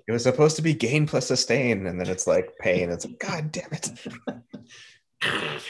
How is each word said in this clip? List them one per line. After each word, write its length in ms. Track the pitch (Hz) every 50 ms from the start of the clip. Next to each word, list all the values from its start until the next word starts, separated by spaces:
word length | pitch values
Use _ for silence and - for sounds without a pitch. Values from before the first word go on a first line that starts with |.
| -
It 60 | -
was 100 | 113 120
supposed 320 | 120 127 123 - 151 156 156
to 60 | -
be 100 | 156 165 151
gain 340 | 160 - 110 135 151 151 147
plus 180 | - 127 123
sustain, 600 | - 131 123 - - 113 135 131 123 113 98 95 90
and 100 | 90 90
then 80 | 90 92
it's, 200 | 92 - - 90
like, 280 | 80 85 78 - - -
pain. 300 | - 104 90 90 90 87
It's 140 | 85 85 -
like, 140 | - - -
"God 320 | - 202 190 165 151 156
damn 220 | - 180 - -
it." 180 | 156 - - - - - - - - - - - 247 - - _ - - - - - - - - - _ _ _ _ - - - 175 165 165 151 147 147 -